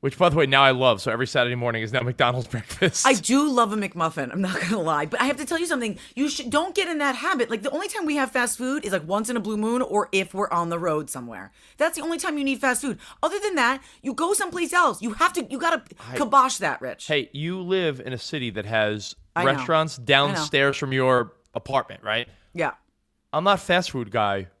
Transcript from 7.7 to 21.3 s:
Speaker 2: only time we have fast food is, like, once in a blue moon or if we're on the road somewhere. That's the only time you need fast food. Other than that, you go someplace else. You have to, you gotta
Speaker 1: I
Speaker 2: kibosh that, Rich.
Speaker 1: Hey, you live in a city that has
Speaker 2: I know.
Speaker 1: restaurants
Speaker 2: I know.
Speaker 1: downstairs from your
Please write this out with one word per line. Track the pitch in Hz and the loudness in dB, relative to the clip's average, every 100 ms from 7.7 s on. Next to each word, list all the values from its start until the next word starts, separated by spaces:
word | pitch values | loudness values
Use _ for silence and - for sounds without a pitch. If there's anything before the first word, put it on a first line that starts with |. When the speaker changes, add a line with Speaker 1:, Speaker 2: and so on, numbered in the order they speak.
Speaker 2:
only | 302 392 | -4 -6
time | 440 330 | -4 -2
we | 294 | 0
have | 269 | 0
fast | 262 240 - | 0 -2 -2
food | 254 285 214 | -2 -4 -2
is, | |
like, | 185 156 | -4 0
once | 196 220 | -2 -2
in | 240 | -4
a | |
blue | 202 214 | -4 -2
moon | 214 247 | 0 0
or | 254 202 202 | 0 0 0
if | 196 190 | 0 -2
we're | 190 202 | -4 -2
on | 175 170 | 0 -2
the | 170 | -2
road | 170 151 147 | -2 -2 -4
somewhere. | 135 120 104 98 _ - _ | -10 -10 -14 -16 _ -20 _
That's | 311 330 | -2 0
the | |
only | 320 330 | -4 -4
time | 370 302 | -4 -2
you | |
need | 277 254 | -2 0
fast | 269 247 | 0 0
food. | 277 208 - - | -2 -8 -12 -4
Other | 311 392 | -4 -2
than | 415 349 | -2 2
that, | 233 269 - - | 2 0 -6 -12
you | 262 | -8
go | 262 330 | -2 0
someplace | 403 370 349 339 | 0 -2 -4 0
else. | 349 330 190 | 4 2 2
You | 226 | -6
have | - 339 | 0 0
to, | - 262 | 0 -6
you | 269 | -2
gotta | 330 330 - - - | 0 -2 -4 -20 -10
Speaker 1:
I | 123 | -4
Speaker 2:
kibosh | 262 269 262 - | 4 6 4 2
that, | 185 107 | -2 -2
Rich. | 127 - - | -6 -10 -2
Speaker 1:
Hey, | 151 120 | 0 0
you | 143 156 185 | -6 -6 -6
live | 175 190 170 131 | -2 0 0 -2
in | 127 | -6
a | 123 | -8
city | - 156 123 | -6 -6 -4
that | 101 | -4
has | 101 113 107 107 101 - - - | -2 2 2 0 -6 -14 -8 0
Speaker 2:
I | |
know. | 135 | 2
Speaker 1:
restaurants | 135 127 160 156 - | 2 2 2 2 -4
Speaker 2:
I | |
know. | 113 | 2
Speaker 1:
downstairs | 135 143 147 151 143 139 139 | 4 4 0 0 2 2 2
from | 139 | -2
your | 131 131 127 117 | 0 4 4 2